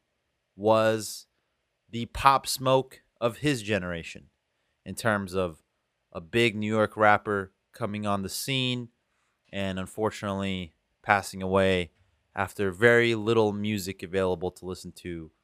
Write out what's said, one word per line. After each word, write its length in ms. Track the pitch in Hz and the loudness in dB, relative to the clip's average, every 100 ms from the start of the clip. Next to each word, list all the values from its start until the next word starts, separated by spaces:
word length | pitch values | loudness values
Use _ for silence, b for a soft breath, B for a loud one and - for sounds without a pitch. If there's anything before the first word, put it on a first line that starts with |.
| _ _ _ _ _ | _ _ _ _ _
was 720 | - 104 110 110 110 104 - - _ _ _ _ _ _ | -2 4 4 4 0 -4 -12 -18 _ _ _ _ _ _
the 160 | 117 117 | -10 -8
Pop 400 | - 135 135 - | 4 4 4 0
Smoke 560 | - 131 131 131 - _ - | -4 2 2 0 -14 _ -4
of 180 | 117 107 | -4 -2
his 240 | 147 127 | -2 -2
generation 640 | 104 101 90 85 80 - - _ _ _ _ _ | -2 -2 -2 -8 -10 -16 -20 _ _ _ _ _
in 100 | - | -14
terms 400 | 95 117 101 95 | -4 0 0 -2
of 240 | 92 90 78 _ _ _ _ _ | -2 -4 -6 _ _ _ _ _
a 60 | 90 | -16
big 340 | 82 117 117 | -4 2 2
New 120 | 104 107 | 0 -2
York 280 | 110 107 | 0 0
rapper 580 | 107 107 101 110 101 95 _ _ | 4 4 4 2 -4 -4 _ _
coming 320 | - 110 104 | -10 -8 -6
on 160 | 104 101 | -2 -2
the 80 | 95 | -4
scene 600 | - - 131 127 123 120 _ _ _ _ _ _ | -8 -4 -2 0 -4 -8 _ _ _ _ _ _
and 280 | 98 98 92 | -6 -4 -4
unfortunately 960 | 92 - 107 - 104 98 98 92 85 _ _ _ | -8 -4 -4 -2 -6 -4 -4 -4 -8 _ _ _
passing 400 | - 101 - 95 | 2 2 2 -6
away 480 | 92 95 95 92 85 _ _ _ _ | 2 4 4 2 -2 _ _ _ _
after 360 | - 95 - 98 | -6 -6 -2 -4
very 440 | 90 120 117 117 | 4 6 6 4
little 360 | 113 104 110 107 | 0 2 2 2
music 520 | 104 104 104 92 92 | 0 -4 -4 -6 -10
available 480 | 90 95 92 87 90 | -6 -2 0 0 -4
to 160 | - 90 | -8 -12
listen 260 | 92 90 | -12 -14
to 380 | - 90 85 80 _ | -14 -12 -12 -14 _